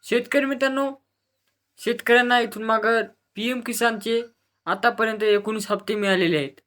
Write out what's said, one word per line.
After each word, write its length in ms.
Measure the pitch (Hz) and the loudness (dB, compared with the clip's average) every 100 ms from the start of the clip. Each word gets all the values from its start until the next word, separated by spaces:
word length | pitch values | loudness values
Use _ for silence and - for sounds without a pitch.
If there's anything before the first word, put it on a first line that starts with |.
शेतकरी 420 | - 240 - 285 | 0 -2 0 -2
मित्रांनो, 480 | 269 269 269 269 277 277 _ _ _ _ _ _ _ _ | 0 -2 -2 0 -4 -6 _ _ _ _ _ _ _ _
शेतकऱ्यांना 600 | - 233 - 240 247 247 | -6 -4 4 4 6 2
इथून 220 | 233 214 | 2 -4
मागं 400 | 220 220 220 226 214 _ _ | -2 0 2 0 0 _ _
पीएम 260 | - 226 254 | -6 -4 -4
किसानचे 600 | 233 233 233 220 226 233 233 _ _ _ - | -6 -2 0 -2 -2 -4 -4 _ _ _ -6
आतापर्यंत 560 | 196 240 233 226 214 | 0 0 2 -2 0
एकोणीस 480 | 214 202 202 220 208 | 2 2 0 -6 -4
हप्ते 240 | 208 - | -6 -2
मिळालेले 420 | 214 202 185 170 156 | -2 0 2 2 0
आहेत 240 | 139 - | -2 -10